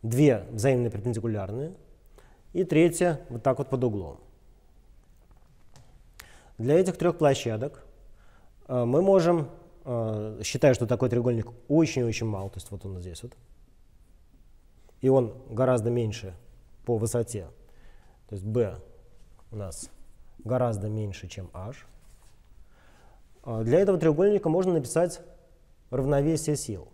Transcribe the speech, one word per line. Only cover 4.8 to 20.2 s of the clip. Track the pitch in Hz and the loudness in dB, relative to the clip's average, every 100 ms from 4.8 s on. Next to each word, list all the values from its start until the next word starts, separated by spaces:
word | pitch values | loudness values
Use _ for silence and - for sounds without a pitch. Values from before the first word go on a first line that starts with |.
| - - _ - _ - - - - - - - - - - - - - | -20 -20 _ -20 _ -20 -20 -20 -20 -20 -20 -20 -20 -20 -20 -20 -20 -8
Для | 113 160 | 2 4
этих | 190 - | 2 0
трёх | 170 165 | -2 2
площадок, | 151 135 117 110 135 - - - - - - - - - - | 2 2 -2 -4 -6 -10 -20 -20 -20 -20 -20 -20 -20 -20 -6
э, | 127 120 | -2 2
мы | 135 | 2
можем, | 196 196 170 170 143 - - - - | 6 6 6 2 0 -10 -20 -20 -8
э, | 120 113 107 107 107 | -4 -2 -4 -6 -8
считая, | 110 139 151 127 | -6 4 4 4
что | 113 | 2
такой | 123 127 | 0 2
треугольник | 120 120 117 - - - | 2 2 0 -4 -10 0
очень-очень | 151 160 - 117 107 113 | 2 4 2 -2 -2 -4
мал, | 101 98 | -6 -8
то | 95 | -12
есть | - | -14
вот | 98 98 | -14 -12
он | 92 | -12
здесь | 90 85 | -12 -14
вот, | 123 - - - - _ - - _ - - - - - _ _ - - | -16 -20 -20 -20 -20 _ -20 -20 _ -20 -20 -20 -20 -20 _ _ -20 -2
и | 127 | 4
он | 135 117 - - | 4 2 -6 -12
гораздо | 110 127 123 110 | -2 2 2 2
меньше | 120 113 101 95 87 - - - - - | 0 -2 -4 -12 -16 -20 -20 -20 -16 -4
по | 117 | -2
высоте, | 110 123 113 107 82 - - - - - - _ - | 0 -2 -4 -6 -12 -18 -20 -20 -20 -20 -20 _ -14
то | 101 | -10
есть | 98 | -4
B | 113 107 78 - - - - - - - | 0 0 -2 -18 -20 -20 -20 -20 -20 -16
у | 110 | -12
нас | 95 80 - - - - | -12 -12 -16 -18 -20 -20